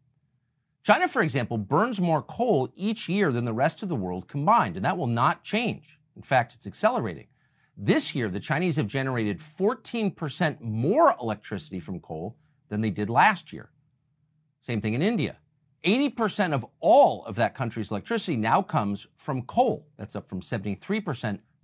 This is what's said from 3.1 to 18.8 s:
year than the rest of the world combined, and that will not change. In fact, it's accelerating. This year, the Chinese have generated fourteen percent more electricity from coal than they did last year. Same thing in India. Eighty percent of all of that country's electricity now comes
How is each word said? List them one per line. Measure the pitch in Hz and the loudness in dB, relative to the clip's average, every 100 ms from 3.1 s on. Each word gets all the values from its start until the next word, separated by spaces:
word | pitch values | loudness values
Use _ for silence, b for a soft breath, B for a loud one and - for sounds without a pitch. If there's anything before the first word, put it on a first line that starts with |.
year | 190 180 | 0 2
than | 117 | 2
the | 120 | 0
rest | 110 151 - | 0 0 -2
of | 190 | -6
the | |
world | 139 90 90 - | -4 -4 -6 -6
combined, | 143 156 226 123 85 | -2 2 4 2 -2
and | 127 | -2
that | 175 | -2
will | 131 | -2
not | 117 139 165 | 2 2 0
change. | - 214 233 - - _ _ - | -4 -2 -2 -4 -12 _ _ -20
In | |
fact, | - 131 120 | 2 2 2
it's | - - | -4 -14
accelerating. | - 214 247 110 80 - _ _ _ _ - | 0 0 2 -2 -6 -14 _ _ _ _ -4
This | 104 - - | 2 2 2
year, | 139 110 | 0 -2
the | 95 | -4
Chinese | - 147 180 156 | -2 0 0 0
have | 104 | -2
generated | 135 135 123 107 92 | -2 -2 -2 -2 -4
fourteen | - - 196 247 - 233 208 | -8 -2 0 0 -4 -2 -2
percent | - 151 - 170 - | -2 -8 -2 -2 -2
more | 117 107 135 262 320 - | -6 -2 2 4 4 2
electricity | 113 104 - 101 - 92 | -4 -6 -6 -10 -8 -10
from | 85 87 | -8 -10
coal | - 78 90 - _ _ _ | -10 -10 -10 -12 _ _ _
than | 107 | -4
they | 110 | -2
did | 95 104 | -2 0
last | 120 196 196 - | 4 4 2 -6
year. | 71 - _ _ _ _ _ _ _ _ _ | -16 -16 _ _ _ _ _ _ _ _ _
Same | - 113 | -6 -2
thing | 110 | -2
in | 113 | 0
India. | 190 233 104 - _ _ _ _ | 0 0 -2 -6 _ _ _ _
Eighty | 170 240 285 | 2 2 2
percent | - 220 - 185 | 0 -2 0 0
of | 139 98 _ | -2 -4 _
all | 175 254 247 104 | 6 8 8 4
of | - 107 | -6 0
that | 110 | 0
country's | - 117 113 104 | 0 -6 -4 -6
electricity | 104 - 233 - 127 | -6 -4 -4 -2 -2
now | 110 160 | 2 2
comes | 196 151 | 2 0